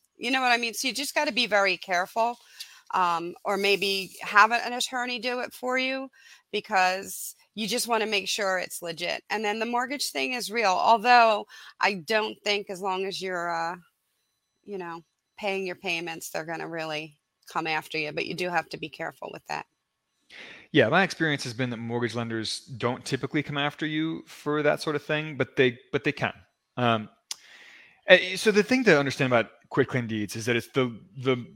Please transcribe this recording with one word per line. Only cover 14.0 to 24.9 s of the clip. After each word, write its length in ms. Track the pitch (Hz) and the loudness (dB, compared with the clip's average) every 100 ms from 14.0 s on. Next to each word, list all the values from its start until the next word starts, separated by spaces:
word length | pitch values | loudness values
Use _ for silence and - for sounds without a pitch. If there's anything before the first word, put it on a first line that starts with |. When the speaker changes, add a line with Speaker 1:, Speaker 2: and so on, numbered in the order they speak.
| _ _ _ _ _ _ | _ _ _ _ _ _
Speaker 1:
you 140 | - 196 | -12 -10
know, 240 | 170 170 - _ _ - | -10 -12 -16 _ _ -8
paying 300 | 208 190 185 | -4 -2 -4
your 80 | 180 | -6
payments, 540 | 190 165 170 160 - | -4 -4 -4 -8 -6
they're 160 | 165 160 | -6 -6
gonna 220 | 165 160 | -8 -6
really 500 | 165 160 151 156 - _ _ - | -6 -4 -6 -8 -16 _ _ -8
come 160 | 165 160 | -6 -2
after 300 | 156 - 160 | -4 -4 -6
you, 140 | 151 | -4
but 160 | 156 - | -4 -6
you 60 | |
do 160 | 165 180 | -4 -2
have 200 | 175 160 | -2 -2
to 80 | - | -10
be 120 | 160 | -12
careful 400 | - 160 - - | -10 -10 -10 -14
with 120 | - - | -14 -10
that. 180 | - - _ _ _ _ _ _ - - - - | -10 -10 _ _ _ _ _ _ -20 -20 -20 2
Speaker 2:
Yeah, 160 | 147 110 | 4 6
my 120 | 170 | 6
experience 420 | 185 - 160 143 127 | 2 0 -2 0 -4
has 80 | |
been 180 | 113 127 | -4 -4
that 60 | 113 | -4
mortgage 360 | 117 117 120 | -4 -2 -2
lenders 460 | 117 117 113 107 - | -2 -4 -4 -4 -8
don't 440 | - 117 123 123 | -10 -4 -2 -2
typically 380 | - 135 135 156 | -4 -4 -2 -4
come 160 | 143 143 | -2 -2
after 300 | 147 - 156 | -2 -2 -4
you 360 | 156 160 160 - | -2 -2 -4 -10
for 340 | - 147 151 | -10 -2 2
that 200 | 147 147 | 2 2
sort 140 | 160 | -2